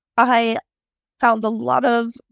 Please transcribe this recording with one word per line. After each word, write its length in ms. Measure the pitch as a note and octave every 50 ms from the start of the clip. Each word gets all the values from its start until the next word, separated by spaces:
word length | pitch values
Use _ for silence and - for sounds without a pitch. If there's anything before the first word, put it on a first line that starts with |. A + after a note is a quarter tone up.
| _ _ _ A3+
I 400 | A#3 B3 B3 A#3 A#3 A3+ A3+ - - _ _ _ _ _ _ _ _ _ _ _
found 240 | - A#3+ A3+ A3 G#3+
a 60 | G#3+
lot 360 | A3+ A3 A#3 B3 B3+ C4 B3
of 280 | B3 A#3 A#3 A#3 A#3 - - _ _